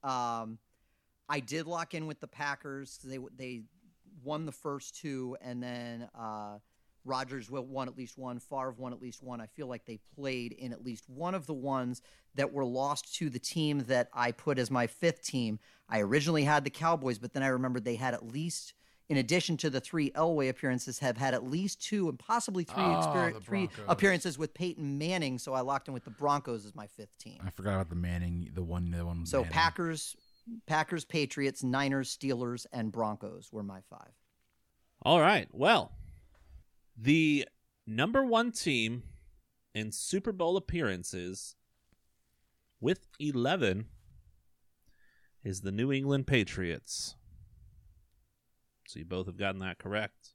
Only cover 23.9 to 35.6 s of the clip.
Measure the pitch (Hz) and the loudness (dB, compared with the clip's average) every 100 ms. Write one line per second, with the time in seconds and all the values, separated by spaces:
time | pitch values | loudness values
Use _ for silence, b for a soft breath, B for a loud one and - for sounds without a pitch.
23.9 | 175 196 180 175 135 151 - 180 - 147 | 4 4 4 0 -4 -6 -2 -4 -2 -4
24.9 | 139 156 185 147 127 - 131 127 139 - | -2 0 0 0 -2 -2 -2 0 -2 -4
25.9 | 127 - 107 143 143 139 117 104 104 104 | -10 -10 -2 2 2 0 -6 -8 -14 -16
26.9 | - 104 _ - - 95 - 95 95 90 | -16 -20 _ -18 -10 -10 -4 0 0 0
27.9 | 87 87 87 87 87 87 87 85 87 87 | 0 0 0 0 -2 -4 -4 -2 -2 0
28.9 | 85 85 85 82 139 101 160 165 160 170 | 0 -2 -2 0 0 2 4 4 4 -2
29.9 | 160 - - _ _ - 233 - 156 151 | -2 -8 -12 _ _ -14 -14 0 2 2
30.9 | 170 - 147 139 - 135 135 131 131 139 | -2 -2 0 0 0 -2 0 0 2 2
31.9 | 135 127 - 139 120 123 120 - 120 110 | 0 -2 -4 -2 0 -2 -4 -8 -4 -4
32.9 | 117 110 104 101 90 - 110 101 95 - | 0 -2 -2 -8 -12 -12 -8 -8 -10 -16
33.9 | - - 117 _ _ _ _ _ _ _ | -20 -20 _ _ _ _ _ _ _ _
34.9 | _ - 170 160 202 - - | _ 6 8 10 6 2 2